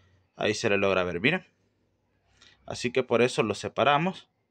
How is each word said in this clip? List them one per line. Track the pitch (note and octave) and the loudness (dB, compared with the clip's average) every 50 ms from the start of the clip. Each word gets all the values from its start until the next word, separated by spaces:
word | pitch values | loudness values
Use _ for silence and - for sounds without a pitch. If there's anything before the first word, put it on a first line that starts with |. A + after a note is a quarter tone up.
| _ _ _ _ _ _ _ | _ _ _ _ _ _ _
Ahí | - - G#2 G#2+ | -4 -2 -2 -2
se | - A#2 G#2+ | 0 0 0
le | G2+ | 0
logra | G2 G2 G2 F#2 F#2 F2+ | 2 2 2 2 2 0
ver, | F2+ E2+ F2 | 0 -4 0
miren. | G#2 C#3+ F3+ F#3 - _ _ _ _ _ _ _ _ _ _ _ _ _ _ _ _ _ _ _ _ - _ _ _ | 0 0 0 0 -6 _ _ _ _ _ _ _ _ _ _ _ _ _ _ _ _ _ _ _ _ -20 _ _ _
Así | - - - - A#2+ - | -12 -10 -6 -6 -2 -2
que | C3 A#2+ | -2 0
por | - A#2+ A2+ | 2 2 2
eso | B2 B2 - - A#2 | 2 2 2 -2 -2
los | G#2+ G2+ - | -2 -4 -6
separamos. | - G2+ - - A#2 C#3 D3 D3 E3+ F#3+ E3 - - _ _ _ _ _ | -6 -8 -2 0 2 2 4 2 0 -2 -4 -8 -18 _ _ _ _ _